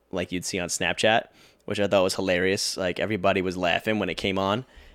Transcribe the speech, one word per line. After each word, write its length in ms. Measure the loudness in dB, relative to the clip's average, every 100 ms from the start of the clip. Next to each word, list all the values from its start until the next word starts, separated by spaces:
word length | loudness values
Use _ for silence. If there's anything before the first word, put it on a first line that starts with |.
| -8
like 200 | -6 -4
you'd 140 | -4 -4
see 140 | -4
on 100 | -4
Snapchat, 580 | -2 -2 2 4 4 0 _ -20 _ -8
which 140 | -2
I 80 | 2
thought 160 | 2
was 120 | 2 0
hilarious. 600 | 0 2 2 0 -2 -2
Like, 240 | -4 -2
everybody 420 | -2 0 2 2
was 140 | 0 0
laughing 440 | 0 0 0 0
when 100 | -2
it 60 | -2
came 240 | -2 0
on, 260 | 0 0 -4 -18 -20